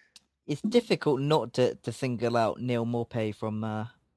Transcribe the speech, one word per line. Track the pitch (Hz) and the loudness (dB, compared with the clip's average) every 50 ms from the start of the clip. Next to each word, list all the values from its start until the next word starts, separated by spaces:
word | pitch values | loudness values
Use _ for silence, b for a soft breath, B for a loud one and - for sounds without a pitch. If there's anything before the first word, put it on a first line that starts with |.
| b b b b b b _ _ _ | b b b b b b _ _ _
It's | - 151 139 | -6 -6 -4
difficult | - 214 226 240 233 - 202 - - 151 143 123 | -2 2 2 2 4 4 0 0 2 0 0 2
not | 139 147 156 151 113 123 - | 2 2 2 2 2 0 0
to, | - 127 120 - | 2 2 2 2
to | - - - | -2 -6 -8
single | 110 - - 127 123 107 123 117 120 117 | -6 -4 -4 -4 -4 -2 -2 0 2 2
out | 113 104 - - | 2 2 0 -2
Neil | 120 127 123 117 117 | -4 -2 -2 0 0
Maupay | 117 120 120 117 - - 117 110 107 104 | -2 -2 -4 -4 -4 -4 -2 -2 -2 -4
from, | - - 110 107 107 107 | -4 -6 -6 -4 -4 -4
uh, | 110 107 107 107 113 - _ _ _ _ | -4 -4 -6 -6 -8 -12 _ _ _ _